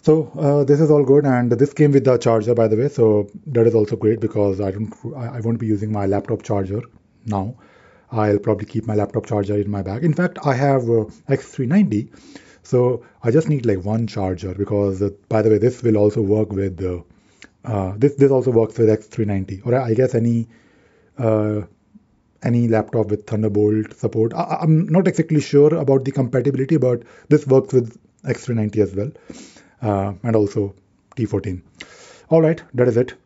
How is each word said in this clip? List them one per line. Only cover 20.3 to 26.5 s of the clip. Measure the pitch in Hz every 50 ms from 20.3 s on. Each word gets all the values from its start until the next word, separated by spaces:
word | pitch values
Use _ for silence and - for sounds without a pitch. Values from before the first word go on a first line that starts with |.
| 117 117 113 - _ _ _ _ _ _ _ _ _ _ _ _ _
uh, | - 123 113 110 107 107 107 107 104 104 - _ _ _ _ _ - _ _ _ _ _ _ _ _ -
any | - 120 120 120
laptop | 117 113 110 104 - - 117 110
with | 101 104 104 - -
Thunderbolt | 113 104 110 107 101 104 107 104 107 107 107 - -
support. | _ - 110 - 113 110 117 -
I, | - 180
I, | - 160 - 175
I'm | 160 160 156 180 -
not | 156 180 196
exactly | 190 180 - 165 - 160 151
sure | 135 - - 143 143 151 156
about | 170 147 131 139 135 127
the | 131
compatibility, | 135 139 131 120 123 127 117 143